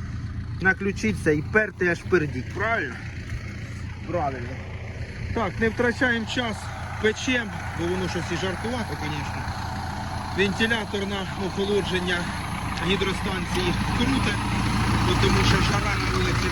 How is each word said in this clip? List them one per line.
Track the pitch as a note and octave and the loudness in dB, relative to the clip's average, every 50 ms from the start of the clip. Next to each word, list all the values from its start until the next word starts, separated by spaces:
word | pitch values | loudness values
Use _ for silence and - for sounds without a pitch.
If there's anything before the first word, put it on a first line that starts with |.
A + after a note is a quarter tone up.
| - - - - - - - - - - - - | -6 -6 -6 -6 -6 -6 -6 -6 -6 -6 -4 0
наключитися | F3 F#3+ F#3 - G3 G3+ F#3+ - - G#3+ F#3+ D3+ - D#3+ | 2 2 2 2 2 -2 0 0 0 0 0 2 4 4
і | D3+ D3+ | 4 4
перти, | C#3+ - - G#3+ G#3+ G3+ - - F#3 | 2 2 2 2 2 2 0 0 2
аж | F3 E3+ E3+ | 2 2 0
пердіть. | - G3+ F#3+ E3+ D3+ D3 B2 B2+ A#2+ - - | 2 4 4 4 4 2 -2 -4 -4 -4 -4
Правильно? | F3 G3+ A3+ A#3 G#3 D#3 B2+ A#2 - - - - - - - - - - - - - - - - - - - - - - | -2 0 0 0 0 0 -2 -6 -8 -8 -8 -8 -8 -8 -6 -6 -6 -6 -8 -8 -8 -8 -8 -8 -8 -8 -8 -8 -8 -6
Правильно. | - E3 F3 D3+ C#3 C3+ B2 A#2+ B2 C3 - - - - - - - - - - - - - - - - | -4 -2 0 0 0 -2 -4 -6 -6 -6 -8 -8 -8 -8 -8 -8 -8 -8 -8 -8 -8 -8 -6 -4 -2 0
Так, | A#3 A3 F3+ - - | 0 0 0 2 2
не | A3+ A3+ | 2 2
втрачаємо | G#3+ - A#3+ A#3+ A#3 - C4 B3 A#3 A#3 G#3+ | 4 4 2 2 2 4 4 4 4 2 0
час, | G#3 - B3+ B3 A3 G3 - - - - - - - - - | -2 -2 -2 0 0 -2 -4 -6 -8 -8 -6 -6 -6 -2 0
печем, | G#3 G#3+ G#3+ - - C4+ B3+ B3 A3+ G3 E3+ - - - - D#3 | 2 2 2 2 0 0 0 0 0 -2 -4 -6 -6 -6 -4 -2
бо | E3 | 0
воно | E3+ F#3 F#3 F#3 E3 | 0 0 0 -2 -2
щось | - F3 D#3+ - F3 | -2 -2 -2 -2 -2
і | |
жаркувато, | D#3 F#3 F#3+ F#3 F3 G#3 A3+ B3 A#3+ G#3 - D3 C#3+ | -2 -2 -2 -2 -2 -2 -2 -2 -2 -2 -4 -4 -4
звісно. | D3+ D3+ D3+ C#3+ C#3 - - A#2+ - - - - - - - - - - - - - - - - - - - | -4 -4 -4 -4 -4 -4 -4 -4 -4 -4 -4 -4 -4 -4 -4 -4 -4 -4 -4 -4 -4 -4 -4 -4 -4 -2 0
Вентилятор | F3 G3 G3+ F#3 - A3+ A3 A#3 A3+ G3+ F3 G#3+ G3+ G3 | 2 2 2 2 2 2 2 2 0 -2 -2 -2 -2 -2
на | G3 G3+ G3 F#3+ - - G3 G3 | -2 -2 -4 -4 -4 -4 -4 -4
охолодження | F3 - G3 G3 G3 G#3 G3 F3 E3+ F#3 F#3 F3+ F3+ F3+ F3 F3+ - - - - - - - - - - - - | -2 0 0 0 2 2 2 2 2 0 0 0 0 0 0 0 -2 -4 -4 -4 -4 -4 -4 -2 -2 -2 0 2
гідростанції | E3+ G3 F#3+ G3 G3 F#3 - - G3+ F#3 F3+ F3 - - - F3+ F3+ - - - - - | 2 2 2 2 0 0 0 -2 -2 -2 -2 -2 -2 0 0 2 2 2 2 0 2 2
круте, | - B3 C4 C4+ C4 - G#3+ G4+ - - - - - - - - - - - - - - | 2 2 2 2 2 2 2 0 0 0 0 0 0 2 2 2 2 2 2 2 4 4
бо | - - - | 4 4 4
тому | G4 F#4+ G4 F#4+ F#4 | 4 6 6 6 6
що | - - F#3+ | 6 6 6
жара | - - - - - - - - | 4 4 4 2 2 2 0 0
на | - - - | 0 0 2
вулиці | F#3 F#3 - - - - F3+ | 2 2 2 2 2 2 2